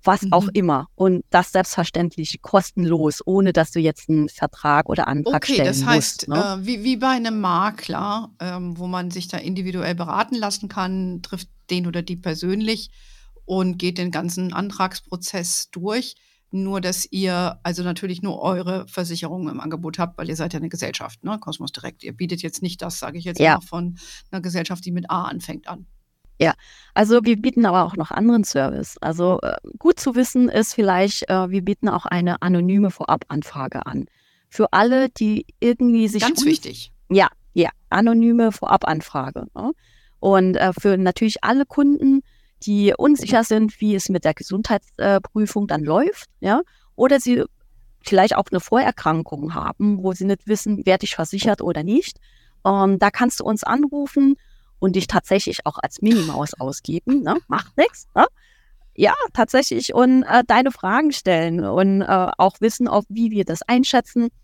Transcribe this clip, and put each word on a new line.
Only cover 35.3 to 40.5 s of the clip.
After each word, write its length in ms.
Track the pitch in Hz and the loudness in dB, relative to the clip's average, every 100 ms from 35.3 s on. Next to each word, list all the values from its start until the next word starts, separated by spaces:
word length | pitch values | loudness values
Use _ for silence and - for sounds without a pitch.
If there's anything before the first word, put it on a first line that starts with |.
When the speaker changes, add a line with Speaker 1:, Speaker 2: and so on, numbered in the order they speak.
| 214 - _ | -2 -6 _
Speaker 1:
irgendwie 480 | 233 240 247 226 220 | 0 2 2 4 2
sich 140 | 214 | 0
Speaker 2:
Ganz 180 | 226 320 | 0 2
Speaker 1:
un- 60 | 294 | 2
Speaker 2:
wichtig. 480 | 320 143 123 - - _ | 0 -4 -16 -18 -20 _
Speaker 1:
Ja, 180 | 190 180 _ - | 4 4 _ -6
ja, 160 | 170 165 - _ | 0 0 -2 _
anonyme 600 | 180 226 233 233 233 226 | 2 4 6 6 4 2
Vorabanfrage, 960 | 214 - 190 - 156 - 147 131 - - | 0 0 2 2 -4 -4 -8 -8 -10 -14
ne? 180 | - 226 - _ _ _ _ | -8 -8 -8 _ _ _ _
Und, 380 | 196 196 185 | 4 6 4